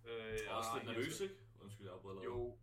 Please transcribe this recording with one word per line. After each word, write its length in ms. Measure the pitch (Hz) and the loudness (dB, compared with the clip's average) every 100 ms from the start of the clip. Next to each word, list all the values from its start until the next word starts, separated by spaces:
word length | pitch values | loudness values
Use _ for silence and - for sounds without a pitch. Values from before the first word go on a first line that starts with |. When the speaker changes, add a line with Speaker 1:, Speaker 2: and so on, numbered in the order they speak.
| 117 | -4
Speaker 1:
Øh, 320 | 117 110 107 104 | -2 0 2 2
Speaker 2:
Og 80 | 113 | 2
også 120 | 113 | 4
Speaker 1:
og 60 | 117 | 2
Speaker 2:
lidt 100 | 117 | 2
nervøs, 320 | 117 147 - | 2 2 2
ikke? 160 | 190 - - - | 0 -2 -14 -12
Undskyld, 260 | 101 104 95 | -10 -6 -6
jeg 80 | |
afbryder 220 | 92 98 95 | -6 -6 -2
dig. 60 | 92 | 0
Speaker 1:
Jo, 320 | 123 120 123 | 2 2 -2